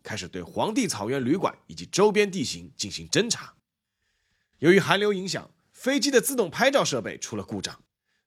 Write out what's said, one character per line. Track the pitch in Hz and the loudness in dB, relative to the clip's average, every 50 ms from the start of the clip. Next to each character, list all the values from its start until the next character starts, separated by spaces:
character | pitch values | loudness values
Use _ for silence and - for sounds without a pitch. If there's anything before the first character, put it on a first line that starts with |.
| - | -12
开 | - 110 | -10 -10
始 | 101 95 82 | -8 -8 -10
对 | - 92 85 | -10 -12 -12
皇 | 90 - 101 127 190 220 | -8 -4 -2 -2 0 0
帝 | 277 240 175 | 0 0 0
草 | - 107 101 110 | -2 -4 -4 -4
原 | 135 139 127 | -2 -2 0
旅 | 123 151 | 0 0
馆 | - - - - - _ | 2 0 -2 -4 -4 _
以 | - 85 | -18 -16
及 | - 87 - | -14 -14 -6
周 | - - 202 214 | 2 4 4 4
边 | 190 208 208 202 | 6 4 2 2
地 | 180 190 127 | 0 -4 -4
形 | - - 85 87 85 - - | -4 -6 -10 -12 -16 -12 -10
进 | - 98 | -10 -8
行 | - - - 80 | -8 -10 -8 -2
侦 | - 156 220 240 | 0 0 2 2
察。 | - - - - - _ _ _ _ _ _ _ _ _ _ _ _ _ _ _ _ _ _ _ _ - | -2 -6 -6 -16 -20 _ _ _ _ _ _ _ _ _ _ _ _ _ _ _ _ _ _ _ _ 0
由 | 123 160 | 4 6
于 | 185 196 | 6 6
寒 | 135 123 175 196 | 6 4 2 2
流 | 208 208 | 2 0
影 | 208 185 190 190 | 0 -2 -4 -6
响， | 151 - 82 - _ _ _ _ | -6 -8 -8 -12 _ _ _ _
飞 | _ - - 254 269 285 | _ -6 -2 0 0 2
机 | 214 285 | 0 4
的 | 277 226 | 4 4
自 | - - 269 | 2 2 0
动 | 247 208 - | -2 -2 -2
拍 | - - 226 269 | 0 2 2 4
照 | 277 254 175 | 4 4 2
设 | - 143 120 | 2 0 -4
备 | 107 107 78 - | -4 -6 -8 -10
出 | - - - | -12 -10 -8
了 | 104 95 | -8 -8
故 | - 107 98 | -8 -8 -8
障， | - - - - _ _ _ _ _ _ _ _ _ | -8 -8 -10 -12 _ _ _ _ _ _ _ _ _